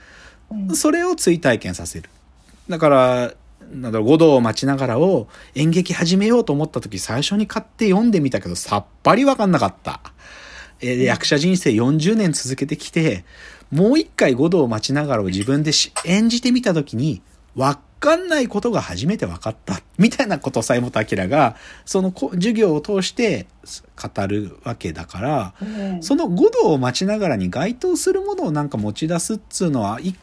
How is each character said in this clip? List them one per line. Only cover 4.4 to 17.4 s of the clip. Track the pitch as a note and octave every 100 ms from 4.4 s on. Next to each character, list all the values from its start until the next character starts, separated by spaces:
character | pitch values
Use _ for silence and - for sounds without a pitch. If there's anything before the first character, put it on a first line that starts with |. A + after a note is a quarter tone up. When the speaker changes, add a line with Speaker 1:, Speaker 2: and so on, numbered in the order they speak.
Speaker 2:
待 | A2+ G#2+
ち | C3+
な | C3+
が | B2+
ら | A#2
を | F#3 D#3+ - - -
演 | C3 D#3+
劇 | E3+ F3+
始 | - E3+ F#3+
め | G#3+
よ | A#3+
う |
と | F#3+
思 | C#3+ D3+
っ |
た | B2+
時、 | A2 F#2+
最 | - A#2
初 | - G3+
に | G#3+
買 | A3
っ | -
て | - G#3+
読 | F#3
ん | A#3
で | F#3+
み | C#3
た | G#2+
け | F2+
ど、 | E2+
さ | - G#2
っ | - _
ぱ | C#3+ G3+
り | C#4
わ | B3+
か | G3+
ん |
な | D3+
か | G2
っ | -
た。 | - - - - - - - - - -
え | B2
ー、 | B2
Speaker 1:
う |
ん。 |
Speaker 2:
役 | B2+ G#2+ -
者 | D3
人 | F3 F3+
生 | D3
四 | A2 A#2+ D#3
十 | D#3+ A3
年 | F#3
続 | C3+ B2 C3+
け | C#3+
て | D3
き | -
て、 | E3 D#3+ F#2+ - - - - -
も | C#3+ G#3
う | D#4
一 | -
回 | - F#3
五 | B2 E3
道 | F3+
を | B2
待 | A2
ち | -
な | C#3+ D3
が | A#2
ら |
を | F#2+
自 | F#2+
分 | G#2 C#3+
で | D3+
し-、 | - - - E3
演 | G3 A3+
じ | A#3+
て | B3
み | B3
た | A3+
時 | D#3+ - A2+
に、 | D3+ G2+ _ _